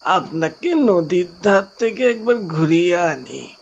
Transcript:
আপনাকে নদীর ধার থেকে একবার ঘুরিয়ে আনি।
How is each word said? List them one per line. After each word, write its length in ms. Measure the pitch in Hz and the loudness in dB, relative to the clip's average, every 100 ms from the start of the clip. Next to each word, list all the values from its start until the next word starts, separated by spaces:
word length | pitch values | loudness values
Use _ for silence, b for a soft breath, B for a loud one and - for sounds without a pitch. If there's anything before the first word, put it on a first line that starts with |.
আপনাকে 680 | 123 180 - 160 160 - 349 | 0 -2 -2 -4 -6 -4 -2
নদীর 520 | 330 262 185 160 180 175 - | 2 4 2 2 -2 -2 -2
ধার 200 | 208 196 196 _ | 2 2 0 _
থেকে 240 | 226 214 254 | -4 0 0
একবার 280 | 233 220 240 190 | 0 -2 -2 -2
ঘুরিয়ে 480 | 160 160 165 175 175 | -2 2 2 2 0
আনি। 440 | 170 139 127 135 127 - | 0 -2 -10 -14 -16 -20